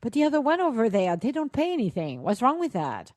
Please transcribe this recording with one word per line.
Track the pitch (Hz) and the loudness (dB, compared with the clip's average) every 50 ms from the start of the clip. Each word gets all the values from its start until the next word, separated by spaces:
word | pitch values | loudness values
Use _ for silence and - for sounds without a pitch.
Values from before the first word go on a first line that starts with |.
but | - 233 214 | -6 -2 0
the | 285 302 | 2 2
other | 302 285 302 | 2 2 2
one | 285 269 311 349 | 2 2 2 2
over | 370 339 269 233 220 226 | 2 0 2 2 2 2
there, | 185 202 190 180 175 | 2 2 2 2 0
they | 170 - 233 | 0 -2 -2
don't | 277 311 311 294 _ | -2 -2 -4 -4 _
pay | - 294 349 359 | -2 -2 0 0
anything. | 339 240 185 - - 165 151 135 127 123 | -2 -2 -2 -2 -4 -6 -6 -6 -6 -2
What's | 156 208 202 | -2 -2 2
wrong | 247 254 294 339 | 2 2 2 2
with | 349 320 226 | -2 -4 -2
that? | 190 156 139 117 101 82 - _ | -2 -2 -2 -4 -6 -10 -14 _